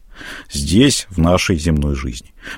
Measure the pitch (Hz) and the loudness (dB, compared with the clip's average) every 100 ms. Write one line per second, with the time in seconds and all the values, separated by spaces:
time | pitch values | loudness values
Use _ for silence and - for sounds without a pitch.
0 | - - - - - 71 71 95 139 - | -20 -20 -18 -18 -8 -6 2 4 4 2
1 | - 87 85 90 - 85 80 76 71 69 | -4 0 2 2 2 0 0 0 0 -4
2 | 69 - - - - | -6 -10 -16 -20 -18